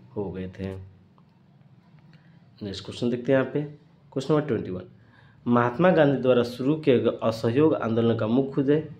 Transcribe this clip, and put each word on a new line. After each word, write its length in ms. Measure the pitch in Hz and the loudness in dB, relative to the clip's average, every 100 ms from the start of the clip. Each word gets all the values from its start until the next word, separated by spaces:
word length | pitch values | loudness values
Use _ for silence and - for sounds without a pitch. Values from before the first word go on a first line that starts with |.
| - 110 | -16 -10
हो 140 | 98 | -10
गए 160 | 87 92 | -8 -12
थे। 240 | 92 95 95 - - _ _ _ _ _ _ _ _ _ - - - _ - _ - | -10 -10 -10 -16 -20 _ _ _ _ _ _ _ _ _ -20 -20 -20 _ -20 _ -14
नेक्स्ट 220 | 104 95 | -12 -10
क्वेश्चन 260 | - - 120 | -12 -6 -4
देखते 220 | 120 120 | -2 2
हैं 60 | 135 | 2
यहाँ 100 | 135 | 2
पे, 100 | 143 | -4
क्वेश्चन 720 | 147 - _ _ _ - 131 | -6 -12 _ _ _ -8 0
नंबर 120 | 151 147 | 0 0
ट्वेंटी 220 | 110 90 | -4 -4
वन। 180 | 92 92 - _ _ - _ - | -10 -14 -20 _ _ -20 _ 0
महात्मा 440 | 120 120 120 175 | 2 2 2 2
गांधी 300 | 165 143 131 | 4 4 4
द्वारा 200 | 127 123 | 2 2
शुरू 300 | 117 - 127 156 | 2 -2 -2 0
किए 220 | 147 120 | 2 2
गए 180 | 107 - | 2 -2
असहयोग 520 | 120 110 117 120 156 | -2 -2 0 2 2
आंदोलन 420 | 147 113 113 117 113 | 2 -2 0 2 2
का 80 | 110 | 0
मुख्य 340 | 120 135 - | 0 0 0
उद्देश्य, 340 | 135 147 156 - | 2 0 0 -12